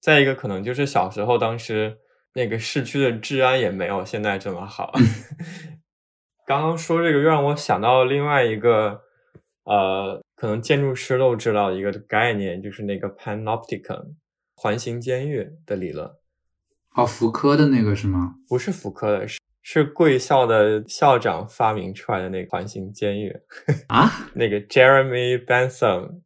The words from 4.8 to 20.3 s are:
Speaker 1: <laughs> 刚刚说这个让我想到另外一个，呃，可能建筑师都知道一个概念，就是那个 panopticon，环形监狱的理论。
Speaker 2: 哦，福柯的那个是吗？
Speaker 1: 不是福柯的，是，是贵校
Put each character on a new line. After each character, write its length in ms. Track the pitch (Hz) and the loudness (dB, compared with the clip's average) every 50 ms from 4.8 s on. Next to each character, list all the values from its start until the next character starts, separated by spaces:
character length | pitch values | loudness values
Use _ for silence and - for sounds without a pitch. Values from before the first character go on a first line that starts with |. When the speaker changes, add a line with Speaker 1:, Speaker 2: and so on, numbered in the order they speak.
| 90 - - | -10 -6 2
Speaker 1:
<laughs> 840 | - 120 110 107 - - - 147 - 170 - - - - - - - _ _ _ _ _ _ _ _ _ _ _ _ _ - | 4 4 4 4 0 -10 -16 -16 -14 -14 -16 -14 -18 -18 -20 -20 -20 _ _ _ _ _ _ _ _ _ _ _ _ _ -2
刚 140 | 139 143 151 | -2 0 0
刚 160 | 160 165 165 | -2 -2 -4
说 240 | 165 - 170 165 170 | -2 0 0 2 2
这 100 | 170 151 | 4 2
个 60 | 143 | 4
让 240 | 143 160 160 151 139 | 4 4 4 4 2
我 100 | 143 156 | 0 0
想 240 | 151 - - 110 90 | -2 -2 -2 -2 0
到 280 | 101 117 127 131 127 | 2 4 4 6 4
另 180 | 127 135 143 143 | 4 2 0 0
外 180 | 147 147 139 127 | 0 2 2 2
一 140 | 117 110 104 | 2 0 0
个， 440 | 104 120 117 110 110 104 101 110 _ _ _ _ _ _ _ - _ _ _ _ _ | 2 4 4 4 2 0 -2 -6 _ _ _ _ _ _ _ -20 _ _ _ _ _
呃， 540 | - 104 101 98 95 95 95 98 95 95 - - _ _ | 0 2 2 2 2 0 -2 -4 -6 -8 -10 -14 _ _
可 120 | _ - | _ -6
能 160 | 113 107 110 113 | -4 -4 -4 0
建 180 | - 156 143 | 0 0 0
筑 140 | 143 139 131 | 2 -2 -2
师 240 | 127 - - 131 127 | -4 -4 -2 0 2
都 180 | 131 131 120 | 2 2 0
知 160 | 110 - 117 107 | 0 -2 0 0
道 180 | 104 101 98 | 2 0 0
一 120 | 92 95 95 | -2 -2 -4
个 100 | 101 95 | -4 -6
概 400 | 104 - _ - 107 113 120 113 | -6 -10 _ -2 0 0 0 0
念， 300 | 104 98 95 87 92 98 | -2 -4 -4 -6 -8 -10
就 100 | 104 95 | -12 -12
是 120 | - 110 | -10 -8
那 140 | 101 101 95 | -6 -6 -6
个 160 | 95 101 - | -6 -10 -10
panopticon， 1000 | - - 117 104 107 110 107 110 117 - - - 101 - - - - - - 147 _ _ _ _ _ _ _ _ | -10 -10 -10 -8 -8 -4 -4 -4 -6 -4 -8 -10 -10 -10 -12 -12 -12 -12 -16 -20 _ _ _ _ _ _ _ _
环 240 | _ - 107 104 117 | _ -4 -4 -4 -4
形 200 | - 127 117 120 | -4 -8 -8 -8
监 300 | 117 127 127 127 135 147 | -6 -4 -4 -4 -4 -4
狱 180 | 151 123 101 95 - - _ | -4 -6 -6 -8 -12 -20 _
的 100 | - 104 | -8 -6
理 160 | 92 92 87 76 | -6 -6 -8 -8
论。 160 | 78 73 - - _ _ _ _ _ _ _ _ _ _ _ _ _ _ _ _ | -10 -12 -12 -16 _ _ _ _ _ _ _ _ _ _ _ _ _ _ _ _
Speaker 2:
哦， 100 | - 123 | -2 -2
福 260 | 120 - - 120 113 | -2 0 0 -2 0
柯 240 | 113 - - 139 143 | 0 2 2 2 4
的 120 | 147 151 | 6 4
那 160 | 147 135 123 113 | 4 4 4 2
个 120 | 104 101 | 2 0
是 120 | 98 104 | -2 -2
吗？ 300 | 101 95 90 90 87 - - _ _ | -2 0 0 -2 -4 -6 -12 _ _
Speaker 1:
不 100 | 123 123 | -4 -4
是 140 | - - 185 | -4 -4 -8
福 180 | - - 104 | -8 -8 -12
柯 220 | 92 - - 107 104 | -10 -6 -2 -2 -2
的， 160 | 98 98 110 | -2 -2 -6
是， 100 | - - _ _ _ _ _ | -10 -14 _ _ _ _ _
是 220 | - - 160 151 | -4 2 2 2
贵 340 | 147 - - 175 156 135 127 | 2 2 4 4 6 6 4
校 280 | 127 - | 2 2